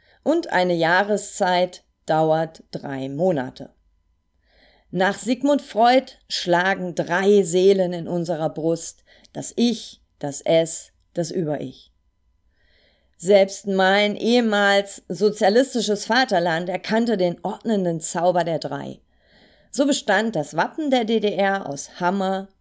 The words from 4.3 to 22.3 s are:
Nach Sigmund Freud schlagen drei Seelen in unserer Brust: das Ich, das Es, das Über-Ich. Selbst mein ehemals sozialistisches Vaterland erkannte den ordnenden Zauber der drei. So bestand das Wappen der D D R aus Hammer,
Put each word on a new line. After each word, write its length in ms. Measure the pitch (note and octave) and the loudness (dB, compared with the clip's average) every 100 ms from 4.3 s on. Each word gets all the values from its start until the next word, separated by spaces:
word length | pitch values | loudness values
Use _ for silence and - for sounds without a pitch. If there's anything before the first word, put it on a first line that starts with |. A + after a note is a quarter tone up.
| _ _ _ _ _ _ | _ _ _ _ _ _
Nach 260 | F3 F#3+ G3 | -2 0 -2
Sigmund 460 | G#3+ B3+ C#4+ C#4 | -4 -2 0 0
Freud 500 | - G#3 A#3+ C4 C4 - - | 0 2 4 4 0 -8 -10
schlagen 680 | - F3+ E3+ F#3+ F#3+ F3+ | -6 0 2 2 -2 -4
drei 480 | F3+ C#3+ F3 G3 G3+ | -4 -2 2 4 4
Seelen 520 | F3 F3+ F#3+ F#3+ F3+ | 4 4 4 4 0
in 120 | F3 D#3+ | -4 -4
unserer 440 | F3 E3 D#3 D#3 | -4 -4 -2 -4
Brust: 520 | D#3 D#3+ D#3+ - - _ _ _ | -2 -2 -2 -6 -16 _ _ _
das 220 | - C3+ - | -14 -8 -2
Ich, 460 | A#3 G#3 - - _ _ | 0 -2 -10 -20 _ _
das 240 | C#3+ C3+ | -10 -6
Es, 500 | - E3 E3 - - _ _ | 0 2 2 -4 -14 _ _
das 160 | - E3+ | -6 -4
Über-Ich. 580 | F#3+ D3+ D3 C3 - _ _ _ _ _ _ _ _ _ _ _ _ _ - | -4 -4 -6 -8 -14 _ _ _ _ _ _ _ _ _ _ _ _ _ -6
Selbst 440 | F3 G3+ G3 - G3+ | 4 4 4 -2 -2
mein 480 | F#3+ F#3+ G3+ G#3 - | 2 4 4 2 0
ehemals 880 | A3 A#3+ A3+ G#3 G3+ G3 G3 - - | 2 2 2 2 4 2 0 -8 -10
sozialistisches 1000 | D#3 G#3 G#3 G3 A3+ C4+ A#3+ G#3 G3+ - | 0 0 2 4 4 2 0 -2 -2 0
Vaterland 640 | A#3+ B3+ E3+ F3 E3 F3+ | 0 2 0 0 -2 -4
erkannte 480 | F3+ - A3 A#3 G3+ | -6 -2 0 0 0
den 200 | F3+ E3+ | 0 -2
ordnenden 560 | F#3 A3 A3+ G#3 F3+ E3 | -8 -6 -2 0 0 -2
Zauber 420 | - F3+ F3+ F3 | -6 -2 0 2
der 160 | E3 D3+ | 0 -4
drei. 400 | C#3+ C#3 C3 C3 _ _ _ _ _ _ _ | -6 -8 -10 -14 _ _ _ _ _ _ _
So 160 | - C#4+ | -2 0
bestand 480 | C#4 - G3 A3+ | 0 0 0 0
das 220 | D#3+ D3 D#3 | -4 -4 -2
Wappen 340 | G#3 - D4+ | -2 -4 0
der 140 | B3+ | 0
D 160 | A3 A3+ | 2 0
D 120 | G#3 F3+ | 0 0
R 320 | G3 G3 E3 | 0 -2 -4
aus 320 | C#3+ - - | -10 -12 -4
Hammer, 480 | F3 G3 F#3+ | -2 0 -2